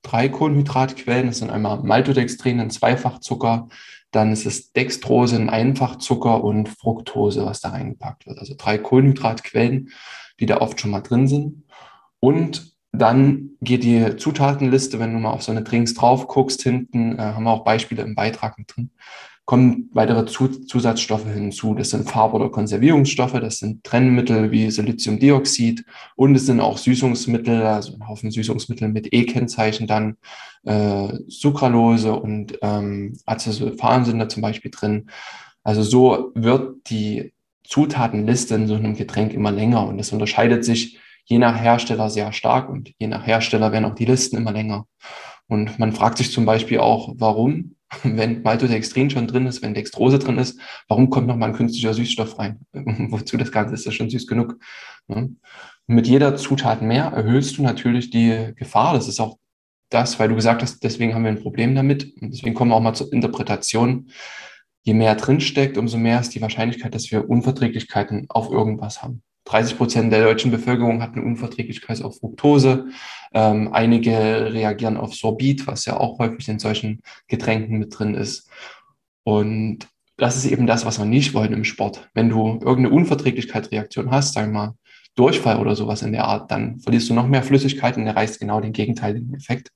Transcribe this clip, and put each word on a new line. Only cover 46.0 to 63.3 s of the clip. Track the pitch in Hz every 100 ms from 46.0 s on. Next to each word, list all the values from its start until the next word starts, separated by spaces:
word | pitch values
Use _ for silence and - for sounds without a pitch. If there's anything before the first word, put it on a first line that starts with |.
| 113 117
sich | 123
zum | - 113
Beispiel | 110 110 113
auch, | 110 117 - -
warum, | 110 107 123 160 180 _ _
<laughs> | -
wenn | 127 110 110 113
Maltodextrin | 110 113 123 110 110 - 139
schon | 135 117
drin | 123 127
ist, | 120
wenn | 110
Dextrose | 104 104 - 123 135
drin | 135 120
ist, | 127 - - - _
warum | 110 127
kommt | 131 117
noch | 120
mal | 113
ein | 110
künstlicher | 117 117 117 110
Süßstoff | 117 - 110 -
rein? | 101 107 -
<laughs> |
Wozu | - 117 104 110 107 - -
das | 113
Ganze? | 107 104
Ist | 107 -
das | 104
schon | 110
süß | 123 -
genug? | 117 117 - - - - - _
Ne? | 104
Und | 139 - _ - - _ -
mit | 117 117
jeder | 135 143 143
Zutat | - 135 117 110
mehr | 110 123 160
erhöhst | - 110 127 139 -
du |
natürlich | 135 - 120 120 120
die | 117 117 113 113 -
Gefahr. | 127 - 143
Das | 143 -
ist | 110
auch | 113 - _ _ _ _ _
das, | 117 135 -
weil | 110
du | 113
gesagt | 113 -
hast, | 131 -
deswegen | 117 - 117 113
haben |
wir | 113
ein | 107
Problem | - - 117
damit. | 135 135 143 - _
Und | 104
deswegen | - 120
kommen | 110 120
wir | 110
auch |
mal | 113
zur | 110 -
Interpretation. | 123 127